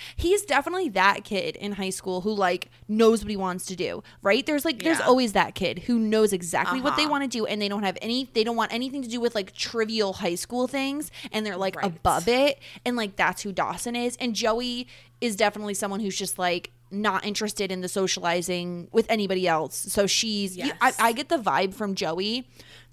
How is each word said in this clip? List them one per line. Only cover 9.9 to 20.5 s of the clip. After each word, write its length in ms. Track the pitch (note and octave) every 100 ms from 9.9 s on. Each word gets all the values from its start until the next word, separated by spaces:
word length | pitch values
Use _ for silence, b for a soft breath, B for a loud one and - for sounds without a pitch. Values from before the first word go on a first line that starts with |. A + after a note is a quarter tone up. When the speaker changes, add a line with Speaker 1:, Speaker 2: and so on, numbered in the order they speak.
| A3 G3
Speaker 1:
high 220 | F#3+ G3 F3
school 320 | - B3 B3+
things, 420 | C#4 C4+ C#4+ D4 B B
and 140 | G#3+ G#3+
they're, 100 | F3+
like, 220 | G3 F#3+
Speaker 2:
Right. 80 | G3
Speaker 1:
above 420 | E3 F3+ D3 F3+
it, 320 | B3 C#4+ C#4 B B B3
and, 120 | A#3+
like, 180 | G#3 -
that's 280 | E3 F3+
who 100 | G3+
Dawson 420 | F3+ C#3+ - A#3+ A#3+
is. 220 | A#3+ A#3+
And 180 | B3+ G3+
Joey 520 | A3+ A3 B3 A#3+ B3 B B _
is 160 | A#3+ G3
definitely 360 | G#3 G#3 G#3
someone 280 | G3 G3+ G3
who's 160 | G3+ F#3
just, 200 | F#3+ -
like, 340 | F3+ F3 - _ _
not 320 | G3+ G#3 F#3+ G#3
interested 460 | G3+ G#3+ - G3
in 80 | F#3
the 80 | F3+
socializing 1000 | G3+ F#3 F#3 F3 F3 E3+ F3+ F3 F3 E3+
with 140 | A3+ G#3+
anybody 380 | A3 G3 F#3+ F3+
else. 280 | D#3+ D3+ - G3+
So 180 | G#3+ G3
she's, 520 | - A3+ G#3 G3